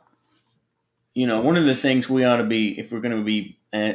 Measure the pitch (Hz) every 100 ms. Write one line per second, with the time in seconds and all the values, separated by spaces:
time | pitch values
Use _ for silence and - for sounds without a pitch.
0 | _ _ _ _ _ _ _ _ _ _
1 | _ 127 123 113 131 170 147 127 139 131
2 | 123 131 127 120 110 113 107 - 110 117
3 | 120 113 107 107 90 - _ 107 107